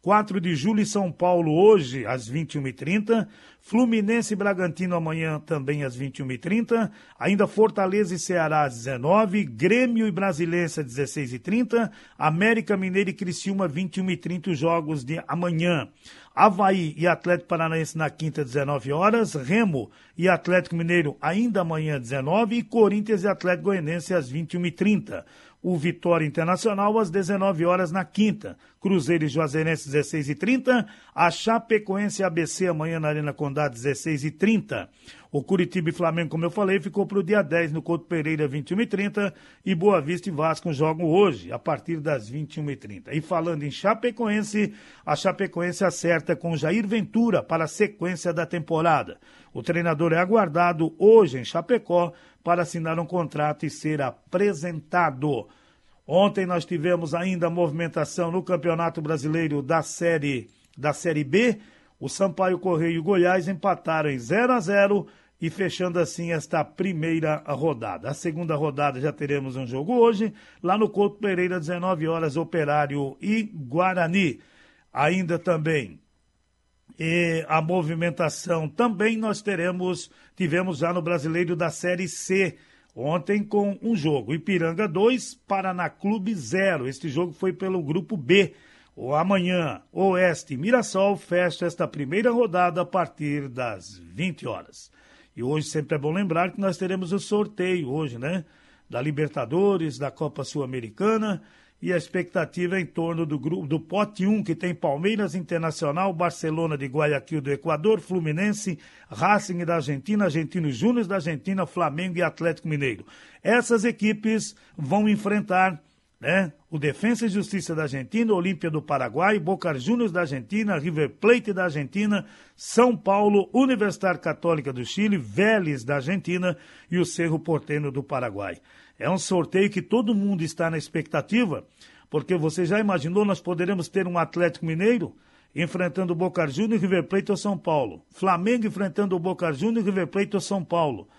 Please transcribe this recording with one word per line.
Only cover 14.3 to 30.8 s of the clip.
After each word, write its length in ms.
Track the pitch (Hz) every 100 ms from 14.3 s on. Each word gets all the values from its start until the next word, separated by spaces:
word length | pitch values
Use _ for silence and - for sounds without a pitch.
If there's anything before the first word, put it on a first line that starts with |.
| 175 190
os 80 | 151
jogos 440 | 160 170 151 151
de 200 | 123 165 -
amanhã. 600 | 156 175 160 175 165 120 _ - - -
Avaí 600 | - 202 185 196 196 160 151
e 80 | 175
Atlético 420 | 165 175 175 -
Paranaense 500 | 170 160 165 151 160
na 120 | 156
quinta, 340 | - 160 147
dezenove 480 | 135 131 139 143 131
horas. 400 | 147 202 233 196
Remo 580 | 151 127 208 220 143 110 _ - -
e 120 | 180
Atlético 480 | 175 - 180 175 170
Mineiro 400 | 170 175 151 -
ainda 400 | 151 185 240 196
amanhã, 360 | 170 160 156 143
dezenove. 580 | 117 135 135 190 226 240
E 60 |
Corinthians 600 | - 233 208 208 214 208
e 40 | 196
Atlético 360 | 185 180 175
Goianense 480 | 170 190 151 170 156
às 160 | 180 127
vinte 240 | 143 160
e 40 | 175
uma 100 | 175
e 20 |
trinta. 540 | - 196 202 - 90 - - - _
O 160 | 180 175
Vitória 480 | 165 170 175 170
Internacional 720 | 156 170 165 180 226 196 208 220
às 100 | 202
dezenove 540 | 180 180 202 196 170
horas 260 | 170 180 180
na 140 | 185
quinta. 520 | 180 - 214 208 101 - _ _
Cruzeiro 440 | - 190 131 170
e 40 | 151
Juazeirense, 580 | 135 156 151 160 156 143
dezesseis 420 | 147 147 160 139
e 60 | 147
trinta. 500 | 190 262 254 247